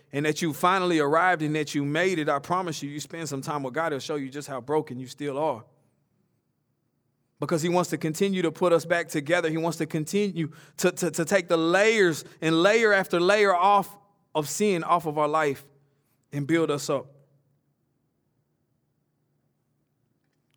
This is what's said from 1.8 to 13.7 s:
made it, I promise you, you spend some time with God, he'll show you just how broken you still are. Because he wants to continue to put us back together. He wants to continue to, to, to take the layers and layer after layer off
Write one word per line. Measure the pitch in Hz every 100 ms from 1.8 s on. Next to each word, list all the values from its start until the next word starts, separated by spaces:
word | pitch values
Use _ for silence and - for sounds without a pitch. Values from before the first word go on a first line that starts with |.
made | 143 156 190 165
it, | 151
I | 139
promise | 139 180 180 -
you, | 143
you | 143
spend | - 165 160
some | 135
time | 143 147
with | 131
God, | 143 165
he'll | 139
show | -
you | 151 131
just | 143 139
how | 131
broken | 123 156 147 127
you | 127
still | - 147 135
are. | 156 113 - _ _ _ _ _ _ _ _ _ _ _ _ _ _ _ _ -
Because | 143 165
he | 170
wants | 180 170
to | 143
continue | 156 156 202 185
to | 165
put | - 180
us | 165
back | 165 170 170
together. | 156 139 175 160
He | 160
wants | 165 165
to | 160
continue | 160 151 202 208 165 151 - - -
to, | 180
to, | - 175
to | 175
take | 160 196 175
the | 165
layers | 165 185 220 220 180 143 - -
and | 160 165
layer | 190 233 220
after | 196 185 170
layer | 180 214 202
off | 175 190